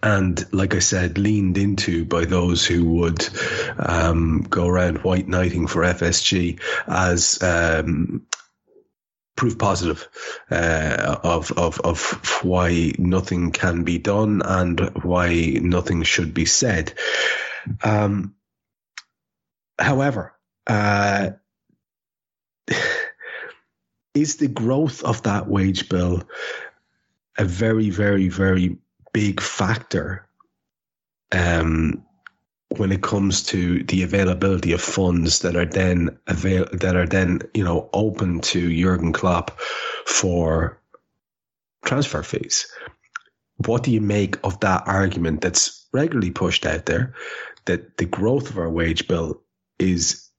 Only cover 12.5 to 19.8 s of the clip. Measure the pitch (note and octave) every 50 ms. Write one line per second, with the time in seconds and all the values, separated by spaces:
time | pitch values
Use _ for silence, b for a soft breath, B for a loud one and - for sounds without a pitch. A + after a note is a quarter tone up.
12.5 | F2+ F#2 F2+ E2+ F2 E2+ E2+ D#2 - - - F2+ F2+ F#2 F2+ - F#2 F2 F2 E2+
13.5 | E2+ - - G2 F2 F2 E2 D#2+ F2 E2+ - G#2 G2+ G#2 G#2+ G#2+ G#2+ G2 - -
14.5 | F#2+ F#2 F2+ F2+ E2+ E2 F#2 F2 - - - F2 F2+ F2+ F2 F2 E2+ E2+ E2 D#2+
15.5 | C2+ - - F2+ F2 F2+ F2+ - F2+ E2+ D#2+ - - - F2 D#2 - - D2 -
16.5 | - - C3+ B2 G2+ E2 D2+ - - B B B B B B B B B B B
17.5 | B B B B G#2+ - - A2+ G#2+ G#2+ G#2+ G2+ G2+ G2+ F2+ G2 - _ _ _
18.5 | _ _ _ _ _ _ _ _ _ - - _ _ _ _ _ _ _ _ _
19.5 | _ _ _ _ _ -